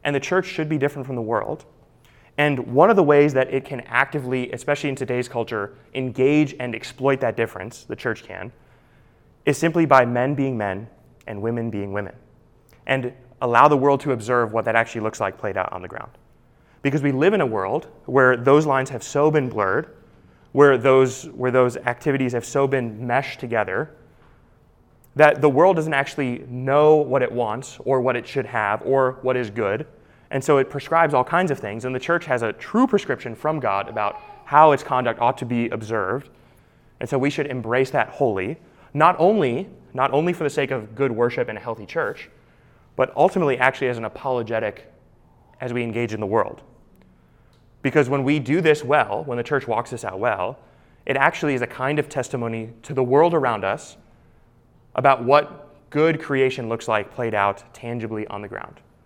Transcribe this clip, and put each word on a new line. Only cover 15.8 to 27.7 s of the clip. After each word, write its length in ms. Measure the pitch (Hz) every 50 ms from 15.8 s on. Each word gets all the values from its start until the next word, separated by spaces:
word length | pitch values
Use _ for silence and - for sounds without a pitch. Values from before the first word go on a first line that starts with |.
the 60 | 90 90
ground. 220 | - - - - - _ _ _ _ _ _ _ _ _ _ _ _ _
Because 200 | - 139 135 156
we 100 | 135 143
live 220 | 135 131 151 190 214
in 80 | 196
a 40 | 151
world 420 | 120 110 101 95 98 120 160 - - - - -
where 320 | - 127 135 127 127 127 117
those 280 | 120 135 139 151 156
lines 240 | 151 135 131 131 131
have 140 | 131 113 -
so 260 | - - 143 147 156
been 200 | 151 151 131 123
blurred, 480 | 107 107 101 95 98 135 165 - - - - _ _ _ _ _ _ _ _ _ -
where 240 | 131 147 143 135 123
those, 480 | 117 135 131 131 131 127 113 - - 160
where 200 | - - 127 127
those 260 | 120 127 127 123 110 -
activities 540 | - 120 120 - - 151 135 135 135 123
have 140 | 123 117 113
so 200 | - - 139 139
been 400 | 135 139 131 120 117 107 107 127
meshed 340 | 120 120 135 131 - - -
together, 560 | - 117 117 110 104 92 92 107 156 156 - _ - _ _ _ _ _ _ _ _ _ _ _ _ _ _ _ _ _ _ _ _ _ -
that 260 | 131 151 151 151 147
the 80 | 135 147
world 260 | 131 139 170 190 185
doesn't 180 | 165 156 160 151
actually 460 | 139 139 - - - 139 123 120 123 135 127
know 460 | 123 123 131 135 139 147 151 151 156
what 260 | 151 147 127 127 135
it 100 | 127 113
wants 460 | 110 120 120 107 107 127 - -